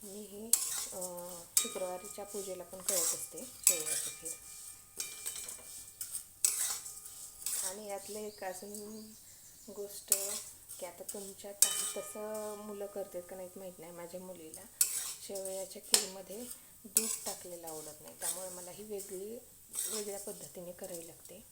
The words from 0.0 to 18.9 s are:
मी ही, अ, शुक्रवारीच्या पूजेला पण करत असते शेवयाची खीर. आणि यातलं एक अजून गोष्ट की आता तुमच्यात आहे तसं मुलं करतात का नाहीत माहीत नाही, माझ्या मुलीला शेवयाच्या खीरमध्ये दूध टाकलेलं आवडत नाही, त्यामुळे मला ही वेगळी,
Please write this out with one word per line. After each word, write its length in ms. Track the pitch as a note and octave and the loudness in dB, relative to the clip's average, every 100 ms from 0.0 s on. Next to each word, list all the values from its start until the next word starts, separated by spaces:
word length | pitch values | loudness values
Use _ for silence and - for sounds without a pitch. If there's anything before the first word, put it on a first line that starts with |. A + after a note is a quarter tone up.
मी 180 | G#3 G3 | -6 -6
ही, 240 | G#3 G3+ A3+ A#3 - - - | -6 -4 6 6 6 0 0
अ, 60 | G3 F3+ F3 F3 F3 E3+ - | -2 -2 -2 -4 -6 6 6
शुक्रवारीच्या 680 | A3+ G#3 F#3 F3+ G3+ G3+ G3 | 6 2 0 0 -4 -6 -4
पूजेला 380 | G#3 F#3+ F3+ | -4 -2 -4
पण 180 | F3 F#3+ | -6 -2
करत 180 | F3+ F#3+ | 4 6
असते 460 | E3 - - D#3+ B3+ - - | 6 4 -2 -6 -8 6 8
शेवयाची 420 | D#3+ D#3 - - | 8 6 2 2
खीर. 240 | - - - - - - - - - - - - - - - - - - - - - - - - - - - - - - - - - - - - | -2 -4 -6 -8 -10 -10 -12 -14 -4 -4 -2 -4 -4 -6 -8 -8 -10 -10 -8 -4 -4 -6 4 6 6 4 2 -2 -8 -8 -8 -10 -4 0 2 2
आणि 220 | G3 G#3 | 0 -2
यातलं 320 | G3 F#3+ G#3 | -4 -2 -4
एक 240 | G#3+ G#3 | -4 -4
अजून 680 | F#3+ F#3 G3+ G#3 G#3 A3 G#3+ A3 - - - - - | -4 -4 -4 -6 -6 -8 -10 -12 -16 -16 -16 -14 -10
गोष्ट 420 | G#3 G3+ - - G3 G3 - - - - - | -6 -4 -6 4 4 6 0 -4 -12 -10 -8
की 60 | F3+ | -8
आता 180 | - | -6
तुमच्यात 500 | F#3 G#3 G3 G3 G#3 G3+ | -6 -6 -6 -6 -8 6
आहे 360 | - - - G#3+ | 8 8 2 0
तसं 580 | G3+ G#3+ G#3+ G#3+ G#3+ G#3 | -2 -2 -2 0 -2 -4
मुलं 280 | G#3+ G3+ G3+ | -4 -2 -2
करतात 360 | G3+ F#3 F3+ F3+ | -2 -2 -4 -6
का 60 | F#3+ | -6
नाहीत 220 | F3+ F#3+ | -6 -6
माहीत 220 | F#3+ F3 | -8 -8
नाही, 120 | E3 | -10
माझ्या 280 | F3 E3+ F3+ | -8 -6 -6
मुलीला 420 | F#3 F3 D#3 D#3 F#3+ - - - - - - | -6 -8 -8 -10 -10 6 8 8 0 -4 -2
शेवयाच्या 540 | G3 F#3+ F#3+ F#3 G#3 | -2 0 -2 -2 -6
खीरमध्ये 600 | - - G3+ F#3+ F#3 G3+ B3 - - - G#3+ | 8 8 8 -2 -6 -6 -6 -8 -12 -14 4
दूध 240 | F#3 A3 - A3 | 6 6 2 0
टाकलेलं 420 | F#3+ F3+ F3 E3 | -4 -6 -6 -6
आवडत 340 | D#3 D#3 D3+ | -6 -6 -8
नाही, 180 | D#3 D#3 | -12 -2
त्यामुळे 300 | F3+ F3+ F#3 | 0 0 -2
मला 220 | F3+ F3+ | -4 -8
ही 120 | F3+ | -8
वेगळी, 560 | G#3+ | -4